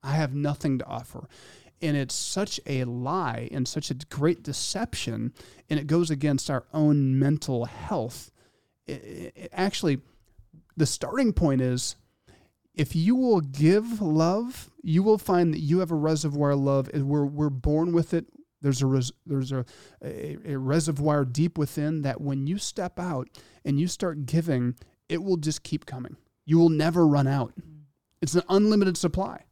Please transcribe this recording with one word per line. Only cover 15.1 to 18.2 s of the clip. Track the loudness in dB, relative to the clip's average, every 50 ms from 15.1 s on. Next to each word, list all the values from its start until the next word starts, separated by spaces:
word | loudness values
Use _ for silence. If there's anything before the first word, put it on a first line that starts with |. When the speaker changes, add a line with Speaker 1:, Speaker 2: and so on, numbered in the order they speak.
| 4 2
Speaker 1:
find | 2 0 2 4 4 2 2
that | 0
you | 0 0 2 2
have | 2 0
a | 0
reservoir | 0 2 2 0 0 0 -2 0 0 2 2 2
of | 2
love. | 2 2 2 2 0 0 -2
And | -2 0 0
we're, | 2 2 0
we're | 0 0 0 0 0
born | 0 -2 0 0 2 2 2 2 2
with | 2 2 2 -2
it. | -4